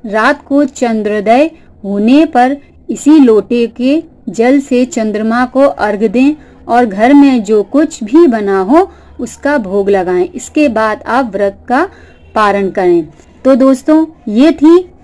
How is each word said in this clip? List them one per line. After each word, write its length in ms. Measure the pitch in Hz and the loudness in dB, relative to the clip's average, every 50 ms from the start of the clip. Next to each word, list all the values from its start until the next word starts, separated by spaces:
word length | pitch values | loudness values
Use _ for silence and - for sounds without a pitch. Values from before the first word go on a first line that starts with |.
| - 220 | -10 -6
रात 360 | 196 214 220 262 285 285 - | -4 -2 0 0 -2 -2 -4
को 180 | - 277 285 294 | -2 0 0 0
चंद्रोदय 840 | 262 - - 254 233 226 220 208 208 208 214 190 214 233 262 302 320 320 - - - - - - | -2 -4 -6 -4 -4 -2 -4 -4 -4 -4 -2 -2 0 0 0 0 -2 -4 -14 -20 -20 -20 -14 -10
होने 400 | 196 202 202 214 226 262 294 320 | -8 -4 -2 0 2 2 2 2
पर 300 | 311 - 247 247 254 285 277 - - _ - _ - | 2 2 0 0 0 -2 -8 -12 -20 _ -20 _ -12
इसी 280 | 226 - - 285 311 320 | -12 -2 2 4 6 6
लोटे 480 | 269 240 220 208 196 - 240 240 233 | 6 4 4 2 0 -2 -2 -2 -2
के 360 | 226 233 - 240 262 285 330 330 - - - - - | -4 -4 -4 -2 -2 -2 -2 -4 -8 -20 -16 -14 -12
जल 320 | 175 - 226 247 277 285 | -4 -2 0 2 2 0
से 240 | 277 - 254 247 254 | 0 0 -2 -2 -2
चंद्रमा 600 | 247 - 233 220 214 208 208 220 220 226 240 254 | -2 -4 -4 -4 -4 -4 -4 -4 -2 -2 -2 -2
को 140 | 247 - 262 | -2 0 0
अर्घ 440 | 277 285 - - 202 208 208 196 226 | 0 0 0 -2 -4 -4 -2 -2 -4
दें 300 | 220 190 240 262 285 302 302 - - - - - - | -2 0 0 0 0 0 -4 -12 -20 -20 -20 -6 -2
और 180 | 233 240 247 | 0 0 0
घर 280 | 220 190 202 220 254 294 | 0 0 0 2 4 6
में 300 | 285 285 277 262 240 202 | 6 4 4 2 0 -2
जो 180 | 196 220 208 | 0 -2 -2
कुछ 420 | 202 - - 277 320 311 - - 233 | -2 0 -2 -2 -2 -2 -4 -12 -8
भी 220 | 208 247 330 349 | 0 4 4 4
बना 340 | 277 233 214 202 196 196 190 | 4 2 -2 -2 -2 -2 -2
हो 300 | 190 190 269 330 392 381 - - - - - - | 0 2 2 2 2 0 -6 -20 -20 -20 -14 -14
उसका 380 | 240 233 - - - 277 294 285 | -12 -12 -14 -6 -4 -2 -2 -2
भोग 320 | 208 180 190 202 196 196 | -4 -4 -4 -2 0 0
लगाएं। 380 | 202 190 180 175 180 180 180 180 - | 0 0 0 -2 -2 -2 -2 -4 -6
इसके 340 | 240 - - - 311 302 285 | -14 -16 -6 -2 0 0 0
बाद 340 | 220 220 220 214 214 214 - | 0 -2 -2 -2 -4 -6 -6
आप 260 | - 220 262 269 226 | -4 -2 -2 -2 -4
व्रत 320 | 190 196 202 196 196 - - - | -4 -4 -4 -4 -4 -8 -6 -4
का 200 | 240 262 359 381 - - - - - _ - - - | -2 -2 -2 -4 -8 -20 -20 -20 -20 _ -20 -8 -4
पारण 360 | 220 214 202 196 202 196 185 | -2 0 0 0 -2 -4 -4
करें। 380 | 156 196 185 180 175 170 160 147 - - _ _ _ - - | -4 -2 0 0 0 0 -2 -6 -16 -20 _ _ _ -4 0
तो 100 | 262 269 | 0 2
दोस्तों, 520 | 233 262 269 269 262 - - 311 311 320 320 - _ _ 226 | 4 4 2 0 0 0 0 0 0 0 -2 -8 _ _ -4
ये 240 | 208 226 269 330 | 0 2 2 2
थी 400 | - - 277 320 339 359 359 - - _ | 2 2 4 4 4 4 2 -2 -18 _